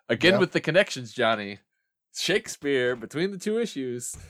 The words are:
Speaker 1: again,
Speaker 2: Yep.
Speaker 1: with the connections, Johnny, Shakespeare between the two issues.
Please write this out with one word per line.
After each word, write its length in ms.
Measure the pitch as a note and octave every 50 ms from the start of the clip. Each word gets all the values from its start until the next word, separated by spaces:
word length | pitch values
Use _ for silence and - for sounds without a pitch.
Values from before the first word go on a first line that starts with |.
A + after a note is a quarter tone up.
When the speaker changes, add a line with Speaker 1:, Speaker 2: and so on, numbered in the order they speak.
| _ _
Speaker 1:
again, 240 | A#2+ - - E3+ F#3
Speaker 2:
Yep. 60 | G3+
Speaker 1:
with 120 | F#3 E3+ -
the 80 | E3
connections, 520 | - - D3+ F3+ G3+ - - C3 B2 A2 -
Johnny, 460 | B2+ A#2+ A2+ A2+ G#2+ G#2 G2 G2+ G2 _ _ _ _ _ _ _ _ _ _ _
Shakespeare 800 | - - - F3 A3 A3+ - - - - C#3+ C#3 C3 B2 B2 B2+
between 340 | A#2+ A2 G#2+ - C#3+ E3+ G3
the 60 | G3+ F#3
two 220 | - G#3+ G#3+ A3+
issues. 580 | A#3+ - - C#3 C3+ B2+ A#2+ B2 A#2+ - - - - -